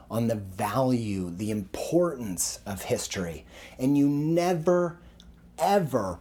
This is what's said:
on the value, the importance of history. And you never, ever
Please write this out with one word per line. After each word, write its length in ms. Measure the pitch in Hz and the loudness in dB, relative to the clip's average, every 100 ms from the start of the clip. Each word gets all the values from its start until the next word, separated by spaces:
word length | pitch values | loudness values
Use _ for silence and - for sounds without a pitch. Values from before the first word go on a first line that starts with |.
| - | -6
on 160 | 110 117 | -2 0
the 80 | 107 | 0
value, 960 | 95 92 107 117 131 123 110 98 87 | -4 -6 -2 2 2 2 0 -4 -4
the 180 | 87 107 | -4 -4
importance 1080 | 107 92 - - 165 175 131 107 87 - - 98 | -4 -4 -8 0 2 2 -2 -6 -4 -6 -6 -10
of 180 | 101 | -8
history. 600 | - 110 - 101 85 76 - - - - | -2 -2 -2 -4 -6 -8 -14 -20 -16 -2
And 180 | 131 143 | 2 4
you 120 | 143 | 4
never, 920 | 143 151 170 175 175 165 180 175 165 - - - - - - | 4 2 2 2 2 2 2 2 -4 -20 -20 -20 -20 -14 0
ever 640 | 170 202 151 120 139 - | 2 4 2 0 -2 -6